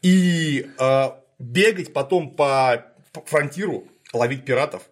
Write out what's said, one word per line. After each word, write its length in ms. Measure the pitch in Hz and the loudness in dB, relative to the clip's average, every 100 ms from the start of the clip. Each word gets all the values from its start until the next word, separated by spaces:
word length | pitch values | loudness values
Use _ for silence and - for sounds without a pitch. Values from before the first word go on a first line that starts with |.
И, 640 | 185 185 180 170 160 139 135 - | 4 4 4 0 -2 -4 -6 -2
э, 320 | 131 135 135 - _ _ | 2 2 0 -4 _ _
бегать 540 | 123 123 165 190 160 | -6 0 2 0 -6
потом 420 | - - 180 147 - | -6 -2 -2 -2 -2
по, 500 | 143 135 131 117 - _ _ | 0 2 2 0 -4 _ _
по 100 | - | -20
фронтиру, 680 | - 151 143 175 196 139 - _ _ | -2 -2 -2 -4 -6 -6 -12 _ _
ловить 320 | 117 120 135 131 | -2 -2 -4 -4
пиратов 380 | 123 147 - - | -2 -2 -6 -16